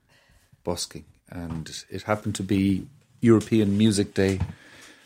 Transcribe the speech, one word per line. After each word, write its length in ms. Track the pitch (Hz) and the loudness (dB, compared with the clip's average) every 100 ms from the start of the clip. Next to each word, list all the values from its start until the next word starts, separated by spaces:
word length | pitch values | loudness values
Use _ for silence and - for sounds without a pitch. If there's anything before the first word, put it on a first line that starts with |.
| _ _ _ _ _ _ | _ _ _ _ _ _
busking, 420 | 87 87 - - - _ _ | -6 -6 -6 -12 -18 _ _
and 540 | 90 85 82 78 - - | -14 -10 -10 -10 -16 -14
it 120 | 98 | -12
happened 320 | - 107 107 101 | -4 -4 -4 -8
to 60 | |
be 440 | 95 98 98 95 - - _ _ | -2 0 2 0 -6 -18 _ _
European 560 | 117 107 - 113 101 101 | 4 4 4 2 2 2
Music 380 | 110 98 101 | 2 2 -2
Day, 260 | - 98 95 - - - - - - | 0 0 0 -4 -10 -20 -20 -20 -20